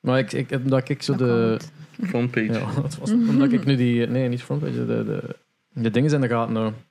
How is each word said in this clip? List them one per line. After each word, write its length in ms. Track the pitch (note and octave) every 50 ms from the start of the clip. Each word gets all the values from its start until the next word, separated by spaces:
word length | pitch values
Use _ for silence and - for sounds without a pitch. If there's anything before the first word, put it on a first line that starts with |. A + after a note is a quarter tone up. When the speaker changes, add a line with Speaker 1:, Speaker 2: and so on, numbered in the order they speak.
Speaker 1:
Maar 180 | - C3+ B2+ C3
ik, 140 | B2+ G2+
ik, 180 | - B2+ C3 -
omdat 380 | C#3+ C3+ B2 C3+ C3 C3 B2+ -
ik 140 | C#3+ -
zo 120 | - - C#3
Speaker 2:
Dat 140 | A#2+ C3 A#2+
Speaker 1:
de 280 | A#2+ A#2 A2+ A2+ A2 G#2+
Speaker 2:
komt 120 | - - - - - - - -
goed. 100 | A3+ F3+
Speaker 3:
Frontpage. 440 | - A#2+ A#2+ B2 A#2+ A#2 A2 G#2+
Speaker 1:
Ja, 200 | A2+ A2 - - -
<laughs> 80 | -
dat 140 | - D3 - -
was, 120 | - -
omdat 420 | G#3+ A#3+ A#3 A3 A3 C4 C#4 C#4
ik 120 | A#3+ A#3 -
nu 120 | C3+ C#3
die, 300 | B2+ B2 A#2+ A#2+ A#2 A#2
nee, 220 | A2+ A#2+ B2+ C3 B2
niet 140 | B2 A#2+
frontpage, 440 | - - C#3 D3 D3+ C#3+ B2 A#2+ A#2+
de, 180 | A#2 A#2 A2+ A2
de, 320 | G#2+ G#2 G2 - - - - _ _ _ _ _ _
de 180 | _ - A#2 A2+
dingen 200 | G#2 A#2+ C3+ D3+
zijn 120 | D3 D3
in 60 | C3 A#2
de 60 | A#2
gaten 200 | A#2 A#2 G#2+ A2+
hou. 160 | A2 A2 A2 G#2+ A2+ - _